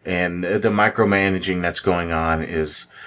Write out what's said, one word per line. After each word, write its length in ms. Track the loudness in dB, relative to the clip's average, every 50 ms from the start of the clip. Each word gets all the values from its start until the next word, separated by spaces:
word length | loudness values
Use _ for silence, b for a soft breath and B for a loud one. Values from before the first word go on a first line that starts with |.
| -8
And 380 | -4 -2 -2 -2 -2 -2 -4 -2
the 280 | -2 0 0 2 2
micromanaging 920 | 2 4 2 2 4 2 2 4 4 4 4 2 2 0 0 -2 -2 0 0
that's 160 | -2 -2 -2
going 300 | 0 0 0 2 0 0
on 320 | -2 0 0 0 0 0 -2
is, 460 | -2 -2 -4 -4 -4 -4 -8 -10 -10 B B B